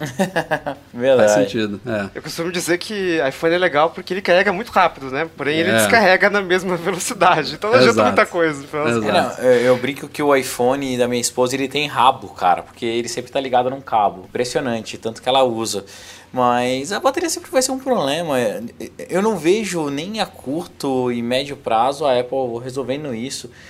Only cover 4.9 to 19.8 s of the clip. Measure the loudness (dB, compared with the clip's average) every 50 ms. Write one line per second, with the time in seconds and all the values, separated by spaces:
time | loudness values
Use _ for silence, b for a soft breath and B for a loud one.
4.9 | 0 -4 -8 -6 -4 -4 -6 -6 -8 -6 -4 -2 0 0 0 2 4 4 4 4
5.9 | 4 6 6 6 6 4 4 2 2 0 0 0 0 0 0 -2 -4 -2 -2 -4
6.9 | -4 -4 -4 -6 -2 2 4 4 4 2 0 -4 -6 -6 -2 2 4 6 6 6
7.9 | 6 4 2 4 4 2 2 2 2 0 0 0 0 -4 -8 -8 -4 -2 -2 0
8.9 | 0 0 0 0 0 0 0 0 -4 0 2 4 4 6 6 4 2 2 0 -4
9.9 | -6 -8 -12 -10 -6 0 2 4 4 4 2 0 -2 0 0 0 0 0 -2 -4
10.9 | 0 0 0 0 0 -2 -2 -2 0 0 0 0 0 -2 -4 -2 -2 -2 -2 -2
11.9 | 0 4 4 4 4 2 -6 -16 -8 0 2 2 2 2 0 -8 -12 -6 -4 -2
12.9 | -2 -2 -4 -4 -6 -8 -8 -4 -4 -4 -2 0 0 2 2 0 -4 -6 -6 -2
13.9 | 0 2 2 2 0 -4 -12 -8 -4 -4 -4 -2 -2 -2 -2 -2 -4 -4 -6 -10
14.9 | -12 -8 -8 -8 -8 -4 -2 0 2 4 2 2 0 -2 -4 -4 -4 -6 -8 B
15.9 | B B B B B B B B -2 0 2 2 2 2 0 0 -2 -4 -4 -6
16.9 | -6 0 0 0 0 0 -2 -4 -6 -8 -8 -2 0 0 0 0 -4 -6 -2 -2
17.9 | 0 0 0 0 -2 -2 -2 -2 0 0 0 0 -2 -4 -8 -12 -12 -14 -14 -14
18.9 | -12 -16 -8 -4 -2 0 0 0 0 0 2 2 2 2 0 -2 -4 -4